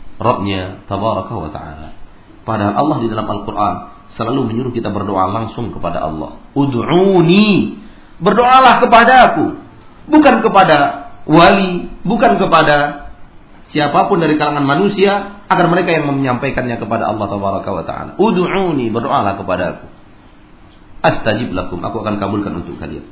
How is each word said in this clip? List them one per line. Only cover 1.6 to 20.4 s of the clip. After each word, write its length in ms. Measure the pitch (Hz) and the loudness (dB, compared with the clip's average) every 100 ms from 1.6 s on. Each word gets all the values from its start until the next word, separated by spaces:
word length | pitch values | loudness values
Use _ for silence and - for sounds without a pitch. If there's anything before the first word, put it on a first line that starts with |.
| 78 76 78 - - - - - - | -14 -14 -16 -16 -18 -18 -20 -16 -8
Padahal 400 | 110 101 104 147 | -2 -2 0 0
Allah 100 | 139 | 0
di 80 | 113 | -2
dalam 160 | 107 104 | -4 -6
Al-Qur'an 480 | 104 104 104 101 90 - - - | -6 -6 -4 -2 -4 -10 -20 -16
selalu 400 | - 113 127 117 | -8 -4 -2 -2
menyuruh 160 | 113 127 | -4 -4
kita 240 | 117 107 | -4 -4
berdoa 320 | 101 98 95 92 | -4 -4 -2 -2
langsung 400 | 110 113 - 110 | -2 -6 -8 -10
kepada 320 | - 85 - 80 | -6 -6 -4 -6
Allah. 320 | 80 73 - - | -6 -10 -14 -8
"Ud'uni," 1300 | - 139 120 110 170 190 185 160 190 214 185 - - - - - - | -2 0 0 0 2 4 4 4 4 4 2 0 -6 -18 -20 -20 -4
berdoalah 560 | 175 202 247 262 262 220 | 0 2 6 6 6 6
kepada 340 | 254 226 233 254 240 | 6 6 8 6 6
Aku, 260 | - - - - - - - - | 4 -2 -4 -14 -20 -20 -20 2
bukan 280 | 311 269 226 | 4 6 4
kepada 380 | 220 202 175 147 143 - - - - | 4 4 6 4 2 -2 -12 -12 2
wali, 640 | 160 175 202 190 175 - - - | 6 6 6 0 -4 -8 -8 -4
bukan 320 | 220 240 175 | 2 2 2
kepada 720 | 190 160 147 147 147 - - - - - - - - | 2 2 4 2 0 -6 -14 -18 -20 -20 -20 -20 -8
siapapun 480 | 151 147 160 196 185 | -2 0 2 2 2
dari 160 | 160 151 | 0 0
kalangan 240 | 147 147 | 0 0
manusia, 800 | 139 143 202 - 196 202 202 - - | 0 2 0 2 0 0 -4 -10 -2
agar 180 | 175 165 | 0 2
mereka 240 | 175 180 | 2 0
yang 140 | 160 147 | 0 -2
menyampaikannya 680 | 135 135 120 139 - 123 117 | -2 -2 -2 -4 -4 -4 -4
kepada 260 | 113 110 85 | -4 -4 -2
Allah 200 | 110 98 | -4 -4
Tabaraka 420 | 101 98 95 - | -4 -4 -4 -6
wa 100 | 92 | -8
Ta'ala. 320 | 80 - 73 - | -8 -10 -8 0
"Ud'uni," 760 | 214 180 165 175 185 147 117 | 0 2 0 -2 -2 -2 -2
berdoalah 440 | 113 131 139 101 98 | -4 -2 -2 -2 -4
kepada 240 | 95 92 87 71 | -4 -4 -4 -8
Aku. 100 | - - - - - - | -14 -20 -20 -20 -20 -20